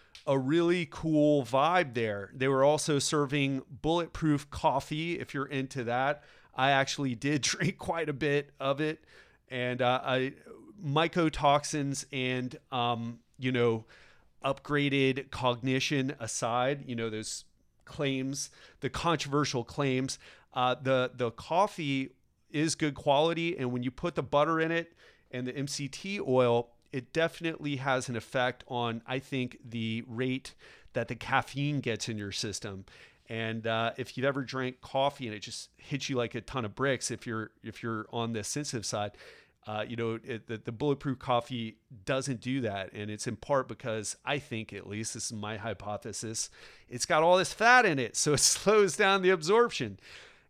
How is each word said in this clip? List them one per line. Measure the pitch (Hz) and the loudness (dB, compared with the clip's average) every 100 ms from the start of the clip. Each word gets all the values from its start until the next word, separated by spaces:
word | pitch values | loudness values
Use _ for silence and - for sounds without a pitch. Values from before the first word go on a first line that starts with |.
| _ - - | _ -8 0
a | 139 | 2
really | 131 165 170 180 165 | 4 4 4 2 -2
cool | - 160 151 147 147 | -4 2 4 6 6
vibe | 117 131 151 180 156 | 4 4 4 4 2
there. | 120 113 101 98 | 0 -2 -2 -6
They | 131 135 | -2 2
were | 135 | 6
also | 139 151 - 147 | 6 4 2 0
serving | - 156 143 147 139 135 - | 2 2 2 2 0 0 -6
bulletproof | 123 151 170 165 - 160 147 - | -4 0 0 0 -2 2 0 -2
coffee, | - 160 131 - 156 165 170 | -2 0 0 -2 -4 -4 -4
if | 120 143 | -6 -6
you're | 139 | -4
into | 139 131 139 | -4 -4 -4
that. | 117 120 135 151 - - - - | -2 0 0 -2 -8 -20 -12 0
I | 135 | 4
actually | 139 135 - 139 | 4 2 0 -2
did | 117 139 151 | -2 0 0
<laughs> | |
drink | - - 143 - | 0 0 -2 -2
quite | - 170 156 | -2 -2 -2
a | |
bit | 135 151 143 143 - | 0 2 2 0 -2
of | 135 135 | -2 2
it. | 156 156 _ - - _ _ | 0 -2 _ -20 -20 _ _
And, | 131 123 123 | -4 -2 2
uh, | 123 127 | 4 4
I, | 135 131 131 - - - - - | 2 0 0 -4 -16 -20 -20 -10
mycotoxins | 165 143 165 175 160 - 143 143 143 151 139 135 - | -2 2 2 4 2 4 4 4 4 -2 -2 -4 -6
and, | 139 127 127 127 147 - | -4 -2 -2 -4 -8 -6
um, | 127 120 120 117 117 _ - | -2 0 0 -4 -10 _ -6
you | 127 | 0
know, | 127 120 113 110 - - - _ _ | 4 4 2 -4 -18 -20 -20 _ _
upgraded | 139 139 - 147 143 139 135 131 135 | -4 -4 -2 0 2 4 4 2 -4
cognition | - 127 120 135 131 - 147 131 - | -2 0 0 2 0 2 2 0 -2
aside, | 110 - 120 120 127 147 127 | -6 -4 0 2 2 0 -4
you | 117 | -6
know, | 113 | -4
those | 107 110 - - _ _ _ - | -4 -6 -10 -14 _ _ _ -14
claims, | - 143 135 131 139 - - - - | -4 -2 0 -2 -4 -8 -12 -20 -10
the | 131 | -6
controversial | - 170 160 143 143 139 131 | -2 0 0 2 2 2 0
claims, | 117 - 143 131 131 - - - _ - | -4 -2 0 2 0 -6 -14 -20 _ 0
uh, | 127 127 | 0 2
the, | 131 131 127 123 | 2 2 2 -2
the | 120 | -4
coffee | 113 - 165 208 - 147 135 135 - _ _ _ | -4 -2 2 2 0 -2 -2 -2 -10 _ _ _
is | 147 160 - | -2 0 0
good | 156 139 | -2 0
quality. | - 139 165 165 170 - | 2 4 4 2 -2 -2
And | 127 | -2
when | 123 | -2
you | 123 | -4
put | - 175 - | -4 -4 -4
the | |
butter | 131 143 151 160 | 0 2 4 2
in | 160 | 0
it | 165 170 _ - _ _ | -2 -4 _ -20 _ _
and | 127 127 | -8 -6
the | 123 | -4
M | 139 | -6
C | - 139 | -6 -8
T | - 196 202 | -8 -8 -6
oil, | - 127 123 120 120 _ _ | 2 4 6 4 0 _ _
it | 139 117 | -10 -4
definitely | 160 165 - 165 160 147 139 | 0 0 -2 -6 -6 -6 -4
has | 139 131 127 | 0 0 -2
an | 120 | -6
effect | - 135 127 123 - | -4 -2 -2 -2 -6
on, | 123 120 113 - | -4 -2 -4 -4
I | 131 | -6
think, | 139 135 123 - 120 | -4 -4 -4 -8 -10
the | 113 113 113 - | -4 -2 -4 -6
rate | 110 127 131 - - - - - | -4 -2 -2 -6 -18 -20 -20 -10
that | 131 113 | -6 -6
the | 117 | -8
caffeine | - 135 - 135 143 143 | -2 0 0 -2 -2 -2
gets | 120 110 - | -2 -4 -4
in | 107 | -6
your | 101 | -6
system. | 95 110 95 110 95 98 - - _ - | -6 -6 -6 -8 -12 -14 -20 -20 _ -10
And, | 113 113 113 110 | -6 -4 -4 -2
uh, | 113 113 - | 0 0 -4
if | 123 - | -8 -2
you've | 135 | 0
ever | 139 | 0
drank | 123 131 127 127 | -4 -4 -6 -6
coffee | - 135 139 139 123 | -6 0 0 0 -6
and | 107 | -8
it | |
just | 107 - - _ | -10 -12 -14 _
hits | - 139 - | -8 -6 -2
you | 131 | -2
like | 117 120 | -2 -4
a | |
ton | - 135 | -8 -6
of | 107 98 | -6 -2
bricks, | 135 127 - | 0 0 -2
if | 117 - | -6 -6
you're, | 110 107 _ | -6 -8 _
if | 113 - | -14 -10
you're | 117 113 107 | -6 -6 -6
on | 120 117 | -4 -4
the | 113 | -4
sensitive | 101 147 147 123 98 | -4 -6 -6 -6 -4
side, | 110 104 - - - _ _ - | -4 -4 -8 -20 -20 _ _ -8
uh, | 107 110 | -6 -6
you | 117 | -4
know, | 117 113 | -2 -4
it, | - 117 - | -6 -10 -8
the, | 110 | -10
the | - | -8
bulletproof | 110 147 139 147 131 | -2 0 0 -2 -4
coffee | - 123 - 123 113 110 _ 117 - | 0 0 0 -6 -8 -10 _ -10 -4
doesn't | 135 139 123 | -2 -2 -4
do | 123 135 | -4 -2
that. | 117 101 95 | -2 -4 -6
And | 101 104 | -8 -8
it's | 107 - | -6 -6
in | 110 | -6
part | - 143 127 | 0 0 0
because, | 113 127 110 101 - | -6 -6 -4 -6 -8
I | - 143 | -4 -6
think, | - 113 110 | -4 -8 -8
at | 101 90 | -10 -8
least, | 104 110 | -8 -6
this | 117 - | -6 -8
is | |
my | 110 104 107 | -6 -8 -6
hypothesis, | 113 98 101 104 117 101 113 113 - - - - - | -8 -8 -6 -8 -8 -8 -6 -6 -8 -10 -20 -20 -14
it's | 123 - | -6 2
got | 165 | 4
all | 165 180 | 6 6
this | 180 | 4
fat | - 226 247 220 | 4 8 8 8
in | 143 | 4
it, | 113 - | 0 0
so | - | 2
it | 143 | 4
<laughs> | |
slows | - - - 214 196 147 | 4 4 4 6 6 4
down | 202 196 | 4 6
the | 185 | 4
absorption. | 185 156 220 240 - 117 95 - - - - _ | 4 4 4 4 0 -6 -8 -16 -20 -20 -20 _